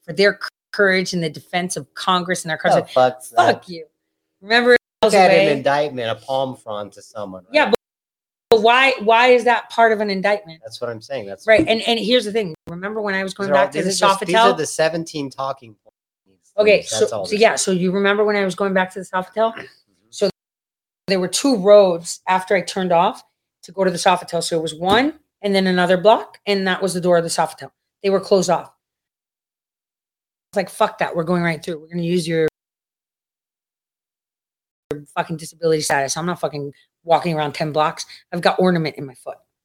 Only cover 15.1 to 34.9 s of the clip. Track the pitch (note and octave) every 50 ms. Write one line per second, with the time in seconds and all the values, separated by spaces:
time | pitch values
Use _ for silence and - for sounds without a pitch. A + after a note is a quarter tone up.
15.1 | - D#3 C#3 C3+ - - C3+ C3+ C3 _ B2 A2+ G#2 _ _ G#2+ _ _ _ _
16.1 | _ _ _ _ F#2+ _ _ _ _ G3+ G#3 G#3+ G3+ - - - - A3 G#3+ G3+
17.1 | A3+ G#3 F#3+ F3+ G#3 G3+ A3+ G#3 D3 - - G3+ F#3 F3 F3+ F#3 F3+ G3 G3 G3
18.1 | G3+ G#3 G#3+ G#3 G#3 G3+ G3 F#3 F3+ - G3+ G3 F#3+ F#3+ F#3 F#3 - G3+ F3+ -
19.1 | - F#3 F#3 - _ G#3+ A3 A3+ A3+ - G3+ - _ _ _ _ _ _ _ A2+
20.1 | A#2 - G3+ F#3+ _ _ _ _ _ _ _ _ _ _ _ _ _ _ _ -
21.1 | G3 F#3 F3+ F3+ - - - C#4 B3+ G3+ F3+ G3+ G#3 G#3 G3 F#3 E3+ E3 E3+ -
22.1 | - - _ - F#3 F#3+ F#3 - G#3 F#3 E3+ - - G3+ F#3 F3+ F3 E3 F3+ A3
23.1 | C4 - _ _ _ _ _ _ _ _ - - F3 G3 F#3+ F#3 F3 E3 - G3
24.1 | F3+ F3 - - - E3+ E3 - F3 D#3+ D#3+ D#3+ D#3 D#3 E3+ F#3 G3+ A#3 C4+ D4+
25.1 | D#4+ _ _ _ _ _ - G3+ G3 G3 F#3+ F#3 F#3 F3+ F3+ F3 F#3 F3 E3+ G#3
26.1 | A3+ - - - - _ _ G3+ G3+ G3 F#3+ F#3+ F#3 - F#3+ F#3 D#3+ F3+ E3 F3+
27.1 | F3 E3+ E3 E3 - - E3 D#3 - - C#3 - _ _ _ _ _ _ - G3
28.1 | G3 F#3 F#3+ - G#3 F#3+ E3+ F3 E3+ D3 - - _ _ _ _ _ _ _ _
29.1 | _ _ _ _ _ _ _ _ _ _ _ _ _ _ _ _ _ _ _ _
30.1 | _ _ _ _ _ _ _ _ - G3+ F3+ - - - G#3+ G#3 - - F3 -
31.1 | - E3+ E3 D#3+ F3+ F3 E3+ E3+ D#3+ D3+ - F#3+ E3+ D3 D#3+ D#3+ E3+ F3 E3+ E3+
32.1 | F3 F#3 D#3+ E3 E3 D#3+ D#3+ D#3 _ _ _ _ _ _ _ _ _ _ _ _
33.1 | _ _ _ _ _ _ _ _ _ _ _ _ _ _ _ _ _ _ _ _
34.1 | _ _ _ _ _ _ _ _ _ _ _ _ _ _ _ _